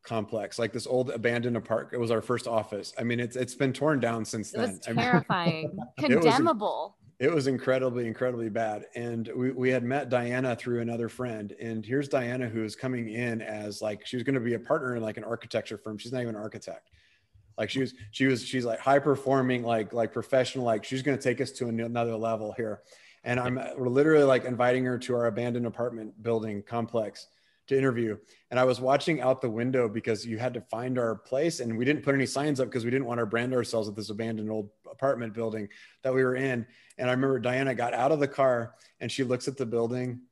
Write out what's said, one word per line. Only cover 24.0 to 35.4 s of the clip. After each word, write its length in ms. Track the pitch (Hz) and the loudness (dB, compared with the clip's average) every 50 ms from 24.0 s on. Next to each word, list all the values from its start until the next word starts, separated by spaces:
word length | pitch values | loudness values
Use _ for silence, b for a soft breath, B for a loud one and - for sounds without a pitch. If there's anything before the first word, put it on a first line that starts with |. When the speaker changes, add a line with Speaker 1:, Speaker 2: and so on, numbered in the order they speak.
| 147 160 160 151 143 | 6 8 8 8 8
Speaker 1:
like, 200 | 135 131 123 - | 8 6 6 4
inviting 400 | 127 123 113 123 123 127 127 127 | 0 0 2 4 4 4 4 2
her 120 | 127 123 120 | 0 -2 -2
to 160 | 127 - 123 | -2 -2 0
our 100 | 120 117 | 2 2
abandoned 400 | 117 107 113 120 123 120 123 120 | 0 0 0 -2 -2 -2 -2 -2
apartment 560 | 117 110 - 120 123 120 113 110 107 - - | -4 -2 -4 -4 -4 -4 -8 -12 -12 -14 -8
building 400 | 107 117 117 113 107 110 104 101 | -2 0 0 0 0 -2 -6 -6
complex 640 | 101 - 117 117 113 110 - 113 110 104 95 - - _ _ _ _ _ _ _ _ | -6 -4 -4 -4 -4 -2 -2 -2 -2 -2 -6 -12 -20 _ _ _ _ _ _ _ _
to 100 | - 139 135 | 0 2 4
interview. 380 | 135 135 120 117 120 110 104 104 b b b b b b | 4 4 4 2 0 0 -2 -4 b b b b b b
And 80 | 123 123 | 2 4
I 40 | 127 | 4
was 160 | 131 123 113 | 4 4 2
watching 420 | 127 127 135 143 - - 165 143 | 2 4 4 4 4 2 0 2
out 200 | 123 127 131 - | 4 2 2 2
the 80 | - 123 | 0 -4
window 400 | 107 113 120 127 127 127 120 110 | -2 0 -2 0 2 2 2 2
because 340 | 104 113 - 120 110 104 110 | 0 -4 -2 -2 -2 -2 -2
you 120 | 117 113 107 | -6 -6 -4
had 160 | 120 127 120 | -4 -4 -4
to 80 | 120 | -6
find 380 | 101 _ - 113 123 127 127 123 | -8 _ -6 -4 -4 -2 0 0
our 160 | 120 113 110 | 0 0 -2
place. 440 | 101 - - 127 135 156 170 160 - | -4 -4 -4 -2 0 0 0 0 -2
And 160 | 127 117 113 117 | -4 -4 -2 0
we 60 | 123 | 2
didn't 200 | 127 151 143 110 | 2 2 2 2
put 100 | 143 135 | 2 2
any 120 | 135 131 113 | 2 2 0
signs 320 | - 135 139 151 147 127 | 0 0 0 0 2 0
up 100 | 131 110 | 0 0
'cause 140 | - 127 113 | 0 -2 -2
we 60 | 120 | 0
didn't 160 | 120 135 139 117 | 0 0 0 0
want 120 | 120 120 | 0 -2
to 60 | 117 | 0
brand 280 | 104 104 117 120 127 127 | 0 0 0 0 2 0
ourselves 340 | 123 117 - - 113 107 107 | 0 0 0 -2 -2 -2 -2
at 60 | 101 | -6
this 140 | 110 104 104 | -8 -8 -8
abandoned 380 | 107 101 113 113 113 110 107 107 | -6 -4 -4 -4 -4 -4 -4 -4
old 180 | 107 110 104 104 _ _ _ 87 | -4 -4 -6 -6 _ _ _ -20
apartment 440 | - _ - 135 139 120 120 113 101 | -10 _ 0 2 2 2 -2 -8 -6
building 340 | 113 | -4